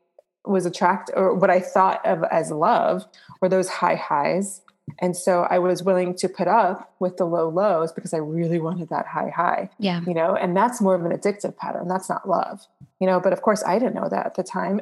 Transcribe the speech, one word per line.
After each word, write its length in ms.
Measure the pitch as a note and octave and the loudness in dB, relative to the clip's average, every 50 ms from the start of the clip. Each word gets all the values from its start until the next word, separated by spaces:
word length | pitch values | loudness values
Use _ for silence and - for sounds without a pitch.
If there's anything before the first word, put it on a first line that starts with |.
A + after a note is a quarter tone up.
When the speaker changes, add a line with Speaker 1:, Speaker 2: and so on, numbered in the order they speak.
| _ _ _ _ _ _ _ _ - | _ _ _ _ _ _ _ _ -4
Speaker 1:
was 220 | - G3 F#3 E3+ | -2 0 0 0
attract-, 440 | F3 F3 - G3 F3 F#3+ F#3+ - - - | -2 0 2 2 2 2 0 -4 -4 0
or 180 | - F#3+ F#3 - | 2 2 2 4
what 140 | F#3 G3 F#3+ | 4 4 4
I 100 | F3+ F3+ | 4 4
thought 440 | F#3 - - G3+ F#3 F#3+ - - - | 2 2 2 4 4 4 2 0 0
of 160 | - F#3 E3 E3 | 0 0 0 0
as 260 | - - E3 D#3 D#3+ | 0 0 0 0 -2
love 540 | D#3 D3+ E3 G#3+ A#3+ - - - E3+ F#3 - - - - - - - - | -2 0 2 2 2 4 2 2 0 -2 -4 -10 -16 -20 -20 -20 -4 -2
were 80 | F#3+ F3+ | 0 2
those 200 | F#3+ F#3 F3+ F#3 | 2 2 0 0
high 260 | - - F3+ E3+ E3 | -2 0 0 0 0
highs. 680 | D#3+ - - D#3+ D3 C#3+ D#3 E3 F#3 G3+ G3 - - _ _ _ _ _ - - - | 0 -2 -2 0 0 0 0 0 -2 -2 -4 -8 -14 _ _ _ _ _ -18 -8 -4
And 160 | F3+ F3+ F3 | -2 -2 -2
so 300 | - - G3 F3+ F3 F3 - | -2 0 0 2 2 2 2
I 100 | F3+ F#3 | 2 2
was 240 | F3+ F3+ F3+ - E3+ | 2 2 0 0 0
willing 320 | G3 F#3 F3+ F3+ F3+ F3+ | 0 2 2 0 0 -2
to 120 | - - F3+ | -4 -4 -4
put 200 | - - F3 E3+ | -4 -2 0 2
up 440 | G#3 A#3 G3+ F3+ G3 - - - _ - | 4 4 4 2 0 -4 -8 -16 _ -4
with 180 | F#3 F3+ F#3 | -4 -4 -2
the 80 | - F#3 | -2 -2
low 240 | E3 E3+ E3+ E3 E3 | 0 0 0 0 0
lows 420 | D#3+ F3+ G#3 G#3+ F3+ D#3+ E3 E3 - | 0 2 2 2 2 2 0 -2 -4
because 200 | - - - E3+ | -8 -8 -6 -6
I 60 | D#3+ | -4
really 420 | D3+ D3+ D#3+ E3+ E3+ D#3+ E3+ E3 | -4 -4 -4 -2 -2 0 0 -2
wanted 300 | D#3 D#3+ F#3+ F3 D#3+ - | -2 -2 -4 -6 -6 -4
that 160 | D#3+ - - | -4 -4 -4
high 240 | - D#3+ D#3 - - - | -4 -4 -6 -4 -4 -2
high, 360 | E3+ F3 F3+ - - G3 F#3+ - - | -2 0 0 0 -2 -4 -8 -8 -4
Speaker 2:
Yeah. 220 | G#3 F#3+ F3 E3+ E3+ | -4 -2 -2 -2 -2
Speaker 1:
you 60 | F3+ E3+ | -2 0
know, 220 | D#3+ D#3+ F3 G3+ | 0 0 0 0
and 200 | - - F3+ F3 | 0 0 0 2
that's 240 | F#3+ G#3+ B3 A#3+ - | 2 2 2 2 2
more 140 | G3 F#3+ F#3 | 2 2 2
of 100 | F3 E3+ | 2 0
an 80 | E3+ E3 | -2 -2
addictive 440 | - - G3+ G3+ - - - - | -2 -2 -2 -2 -2 -6 -8 -8
pattern. 320 | - F#3+ - - - F3 F3 | -8 -10 -8 -8 -6 -4 -4
That's 200 | F#3 F#3+ - - | -4 -4 -4 -4
not 180 | F3 - - G3 | -6 -4 -2 0
love, 380 | F3 - - - G#3 G3+ - _ _ _ - - _ - | 0 0 0 -2 -6 -12 -18 _ _ _ -20 -20 _ -2
you 60 | F#3+ | 0
know, 120 | F#3 F#3 F3+ | 2 2 2
but 120 | F3+ F#3+ F3 | 2 2 0
of 100 | - - | 2 2
course 200 | A3+ G#3 G3+ - | 2 0 2 0
I 120 | - F3+ A3+ | 0 0 2
didn't 160 | B3+ - - | 0 0 -2
know 140 | - - - | -2 -4 -2
that 160 | G3 G3 - | -2 -2 -4
at 80 | - - | -4 -4
the 80 | - F3+ | -6 -6
time. 380 | - - F#3 F#3 F#3 G3 G#3+ | -4 -6 -6 -4 -2 -2 -2